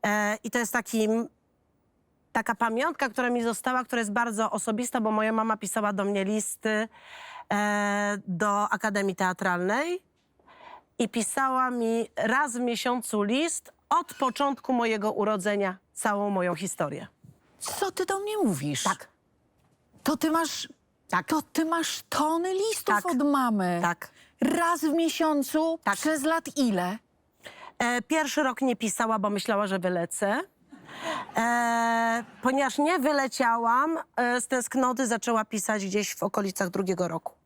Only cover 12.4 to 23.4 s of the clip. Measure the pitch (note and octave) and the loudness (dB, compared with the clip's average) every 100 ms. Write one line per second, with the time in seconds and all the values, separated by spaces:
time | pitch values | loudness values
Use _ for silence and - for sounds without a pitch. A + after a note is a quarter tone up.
12.4 | D4+ A#3 B3 A#3 B3+ B3 - G#3+ G3+ B3 | 0 -2 -2 0 0 -2 -2 -2 0 0
13.4 | E4 - - _ _ D#4 E4+ - C4 A3 | 0 -4 -10 _ _ 0 0 -2 -2 2
14.4 | C#4+ C4+ - B3+ A#3 A3 G#3 - G3+ G#3+ | 0 -2 -2 0 2 0 -2 0 0 0
15.4 | F#3 G3+ G3 F#3 _ - A3+ G3+ G#3 G3 | 0 0 0 -2 _ -4 0 0 0 0
16.4 | F3+ E3+ F#3 - D3+ C#3+ - _ - - | 0 -2 -6 -4 -4 -4 -12 _ -20 -20
17.4 | _ _ - - G4 - F#4 G4 G#4 G#4+ | _ _ -8 -4 -4 -2 -2 -2 -4 0
18.4 | D4+ D#3+ C#3+ C#3 - - - _ _ _ | 0 0 -2 -2 -2 -2 -6 _ _ _
19.4 | _ _ _ _ _ - - D4+ D#4 D#4+ | _ _ _ _ _ -8 -2 0 2 2
20.4 | D#4+ - - - _ _ _ F3+ - D#4 | 0 -4 -10 -14 _ _ _ -2 0 -2
21.4 | - - D#4+ E4 D#4+ - - - D4+ E4 | 0 0 0 0 -2 -4 -4 0 2 2
22.4 | F4+ F#4+ G#4+ G#4+ - D#4 F4+ C4 C#4+ C#4 | 0 0 0 -2 2 2 2 2 4 4